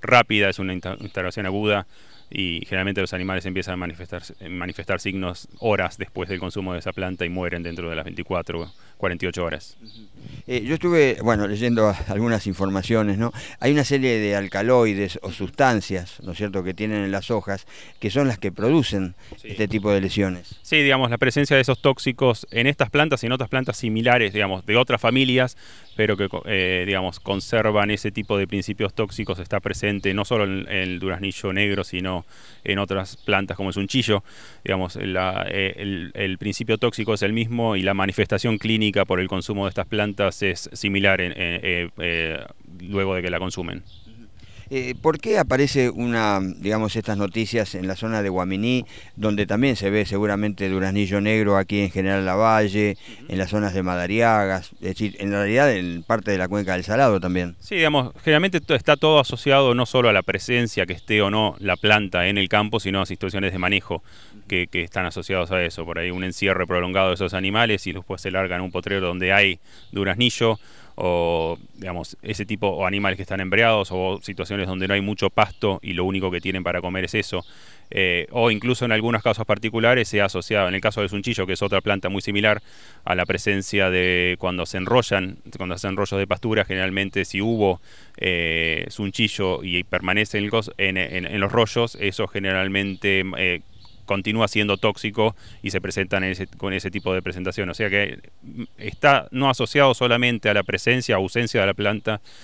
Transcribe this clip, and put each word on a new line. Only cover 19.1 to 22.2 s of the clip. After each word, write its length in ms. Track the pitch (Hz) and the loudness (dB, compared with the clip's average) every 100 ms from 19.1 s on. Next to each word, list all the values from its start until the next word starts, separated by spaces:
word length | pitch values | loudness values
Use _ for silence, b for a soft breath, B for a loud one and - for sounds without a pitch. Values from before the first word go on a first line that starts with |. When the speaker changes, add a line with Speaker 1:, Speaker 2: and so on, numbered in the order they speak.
| - B B | -8 B B
Speaker 1:
Sí. 120 | 113 | -10
Speaker 2:
este 180 | 101 104 | -4 -2
tipo 240 | 107 104 | 0 2
de 80 | 98 | 2
lesiones. 580 | 95 107 95 90 - - | 2 2 0 0 -10 -14
Speaker 1:
Sí, 200 | - 156 | 0 4
digamos, 280 | 139 131 123 | 6 4 4
la 80 | 117 | 2
presencia 360 | 131 143 139 | 2 2 4
de 80 | 139 | 4
esos 180 | 123 127 | 4 2
tóxicos 680 | 139 131 135 123 | 2 2 0 2